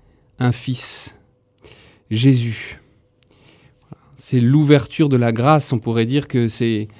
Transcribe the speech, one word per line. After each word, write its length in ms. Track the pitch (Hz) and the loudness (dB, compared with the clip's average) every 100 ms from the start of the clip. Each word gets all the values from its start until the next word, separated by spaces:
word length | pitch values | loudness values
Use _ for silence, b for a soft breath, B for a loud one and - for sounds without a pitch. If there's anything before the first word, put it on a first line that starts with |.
| _ _ _ _ | _ _ _ _
un 140 | 123 | -2
fils, 640 | 120 - 123 - - - - _ _ _ _ b b b b _ | -2 -6 -8 -8 -12 -16 -20 _ _ _ _ b b b b _
Jésus. 720 | 110 131 127 117 110 - - _ _ _ _ _ b b b b b | 0 2 2 0 -8 -12 -18 _ _ _ _ _ b b b b b
Voilà. 200 | b b b - | b b b -20
C'est 240 | - 127 | -4 0
l'ouverture 680 | 120 147 147 147 - - 151 | 4 4 6 4 2 -2 0
de 80 | 127 | 2
la 160 | 120 | 0
grâce, 400 | 117 131 156 - | 0 2 2 0
on 60 | 120 | -4
pourrait 260 | 117 113 113 | -2 -2 0
dire 240 | 139 - | -2 -2
que 180 | 127 117 | -2 -2
c'est, 400 | - 117 110 104 b | -2 -2 -2 -6 b